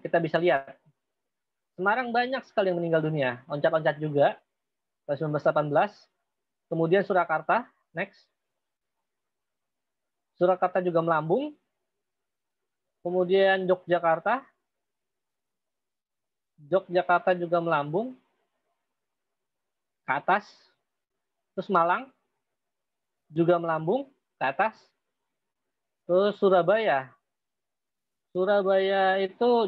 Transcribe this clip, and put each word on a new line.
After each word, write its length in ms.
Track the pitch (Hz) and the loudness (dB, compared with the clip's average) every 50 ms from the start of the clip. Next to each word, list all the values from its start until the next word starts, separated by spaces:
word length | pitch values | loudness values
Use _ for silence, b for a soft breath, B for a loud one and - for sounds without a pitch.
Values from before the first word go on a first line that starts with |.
| - | -6
kita 160 | 147 - 165 | -2 -2 0
bisa 160 | 170 156 175 | 0 0 -2
lihat. 400 | 165 170 180 156 135 135 - - _ _ _ _ _ _ _ _ _ _ _ _ _ _ _ _ _ _ _ _ | 0 2 2 2 0 -2 -6 -16 _ _ _ _ _ _ _ _ _ _ _ _ _ _ _ _ _ _ _ _
Semarang 400 | - 185 202 220 254 254 240 226 | -6 -2 -2 -2 -2 -2 -2 -2
banyak 320 | 240 247 254 262 254 - | -2 -2 -2 -4 -8 -10
sekali 240 | _ - 220 196 190 | _ -4 -2 0 0
yang 80 | 175 | 0
meninggal 240 | 170 170 170 165 160 | -2 0 0 0 0
dunia, 400 | 156 156 156 151 131 127 120 123 - - | 0 0 -2 -2 -2 -2 -4 -6 -10 -10
loncat-loncat 480 | 147 147 160 160 160 160 156 160 143 | -4 -2 0 0 0 0 0 -2 -2
juga, 400 | 151 156 151 143 143 143 190 - - _ _ _ _ _ _ _ _ _ _ _ _ _ - | -2 -4 -2 0 2 2 2 0 -2 _ _ _ _ _ _ _ _ _ _ _ _ _ -8
tahun 80 | 143 | -6
sembilan 160 | 127 160 151 151 | -6 -4 -4 -4
belas 120 | 143 - 160 | -2 -2 0
delapan 180 | 147 151 151 147 143 | 0 0 0 0 0
belas. 200 | 156 202 202 - _ _ _ _ _ _ _ _ _ _ _ _ _ _ - | 0 0 -2 -4 _ _ _ _ _ _ _ _ _ _ _ _ _ _ -8
Kemudian 340 | 170 165 165 165 180 202 185 - | -4 -2 0 2 2 2 2 2
Surakarta, 560 | 196 180 170 - 160 156 160 - 185 226 254 - _ _ _ _ - | 0 0 0 0 -2 -2 0 0 0 0 -2 -4 _ _ _ _ -10
next. 320 | 160 202 - _ _ _ _ _ _ _ _ _ _ _ _ _ _ _ _ _ _ _ _ _ _ _ _ _ _ _ _ _ _ _ _ _ _ _ _ _ _ _ _ _ _ _ _ _ | -10 -10 -10 _ _ _ _ _ _ _ _ _ _ _ _ _ _ _ _ _ _ _ _ _ _ _ _ _ _ _ _ _ _ _ _ _ _ _ _ _ _ _ _ _ _ _ _ _
Surakarta 480 | - 175 180 185 180 185 180 - 190 180 | 0 0 0 2 2 0 -2 -2 -2 -2
juga 160 | 180 165 170 | 0 0 0
melambung. 560 | 165 165 165 156 156 160 185 254 294 302 302 _ _ _ _ _ _ _ _ _ _ _ _ _ _ _ _ _ _ _ _ _ _ _ _ _ _ _ _ _ | 0 0 0 0 0 0 0 -2 -2 -4 -10 _ _ _ _ _ _ _ _ _ _ _ _ _ _ _ _ _ _ _ _ _ _ _ _ _ _ _ _ _
Kemudian 640 | - 175 180 185 180 175 190 190 190 190 190 190 185 | -8 -4 -2 -2 0 2 2 2 4 2 2 0 0
Yogyakarta. 800 | 180 185 185 - 170 175 170 170 165 160 165 - 202 233 269 277 _ _ _ _ _ _ _ _ _ _ _ _ _ _ _ _ _ _ _ _ _ _ _ _ _ _ _ _ _ _ _ _ _ _ _ _ _ _ _ _ _ _ _ 147 139 | 0 -2 -2 -2 -2 -2 0 2 2 0 0 0 -2 -4 -4 -6 _ _ _ _ _ _ _ _ _ _ _ _ _ _ _ _ _ _ _ _ _ _ _ _ _ _ _ _ _ _ _ _ _ _ _ _ _ _ _ _ _ _ _ -6 -2
Yogyakarta 640 | 170 190 190 - 175 180 175 - 175 170 - 190 180 | -2 -2 -2 -2 -2 -2 0 2 0 2 2 0 -2
juga 320 | 180 175 165 175 170 170 | -2 -2 -2 -2 -2 0
melambung 480 | 170 160 147 143 147 156 196 233 262 254 - _ _ _ _ _ _ _ _ _ _ _ _ _ _ _ _ _ _ _ _ _ _ _ _ _ _ _ _ _ _ _ _ _ _ _ _ _ | 0 0 0 -2 -2 -4 -4 -4 -6 -10 -16 _ _ _ _ _ _ _ _ _ _ _ _ _ _ _ _ _ _ _ _ _ _ _ _ _ _ _ _ _ _ _ _ _ _ _ _ _
ke 80 | - 131 | -6 -6
atas. 400 | 147 - - 190 208 - - - _ _ _ _ _ _ _ _ _ _ _ _ _ _ _ _ _ _ _ _ | -4 0 0 0 0 -2 -6 -20 _ _ _ _ _ _ _ _ _ _ _ _ _ _ _ _ _ _ _ _
Terus 160 | 196 180 - 190 | -10 -4 0 2
Malang 400 | 170 165 175 185 220 269 269 _ _ _ _ _ _ _ _ _ _ _ _ _ _ _ _ _ _ _ _ _ _ _ _ 151 | 2 2 2 0 -2 -6 -10 _ _ _ _ _ _ _ _ _ _ _ _ _ _ _ _ _ _ _ _ _ _ _ _ -2
juga 240 | 160 170 170 175 | 0 2 2 2
melambung 480 | 170 170 165 160 160 160 170 220 269 277 - _ _ _ _ _ | 0 0 -2 -4 -4 -2 -2 -2 -4 -4 -8 _ _ _ _ _
ke 80 | - - | -6 -6
atas. 320 | 131 139 - 202 220 - _ _ _ _ _ _ _ _ _ _ _ _ _ _ _ _ _ _ _ _ _ _ _ _ _ _ | -4 -2 -2 -2 -4 -4 _ _ _ _ _ _ _ _ _ _ _ _ _ _ _ _ _ _ _ _ _ _ _ _ _ _
Terus 320 | - 175 185 202 208 202 | 0 0 2 2 0 0
Surabaya. 720 | - 202 190 190 175 165 175 208 226 220 190 143 135 131 127 - _ _ _ _ _ _ _ _ _ _ _ _ _ _ _ _ _ _ _ _ _ _ _ | 0 2 4 4 4 4 4 2 2 2 0 0 0 -2 -6 -14 _ _ _ _ _ _ _ _ _ _ _ _ _ _ _ _ _ _ _ _ _ _ _
Surabaya 880 | - 180 185 202 202 202 190 190 196 190 190 190 196 196 190 190 190 196 | -4 -2 0 2 2 2 2 2 2 2 2 2 2 2 2 2 2 0
itu 480 | 190 185 190 - 240 247 240 233 220 | -2 -4 -4 -2 0 2 2 2 0